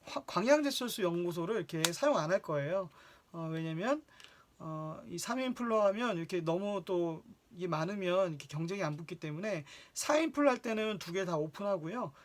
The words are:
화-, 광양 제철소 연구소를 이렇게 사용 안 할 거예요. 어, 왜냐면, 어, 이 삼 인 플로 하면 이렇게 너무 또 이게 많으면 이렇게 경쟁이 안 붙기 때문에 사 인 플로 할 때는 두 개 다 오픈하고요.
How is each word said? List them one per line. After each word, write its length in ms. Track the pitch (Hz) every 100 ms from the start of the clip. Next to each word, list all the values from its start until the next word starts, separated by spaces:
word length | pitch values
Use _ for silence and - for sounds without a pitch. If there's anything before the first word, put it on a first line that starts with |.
| -
화-, 180 | - -
광양 380 | 180 226 302
제철소 400 | 285 262 247 -
연구소를 540 | 175 170 175 170 170 226
이렇게 260 | 165 165 165
사용 240 | 170 285 220
안 140 | 156
할 100 | 196
거예요. 480 | - 147 143 190 180 - - - _
어, 160 | 170 160
왜냐면, 500 | 160 160 160 220 302 - - - - - _
어, 420 | 165 156 156 160 151
이 100 | 170
삼 200 | - 254
인 140 | 262
플로 300 | 247 233 220
하면 340 | 202 202 240 175
이렇게 240 | 165 180
너무 400 | 165 170 202 196
또 400 | 175 180 170 156 - - _
이게 160 | 175 180
많으면 640 | 156 175 208 180 180 185
이렇게 180 | 147 -
경쟁이 360 | 147 165 202
안 140 | 160 151
붙기 220 | 165 170
때문에 460 | 156 151 214 170 139 - -
사 240 | - - 302
인 140 | 330
플로 180 | 277 285
할 80 | 247
때는 400 | 233 220 220 202
두 140 | 165
개 120 | 180 180
다 120 | 160
오픈하고요. 720 | 156 - 202 190 156 240 180 -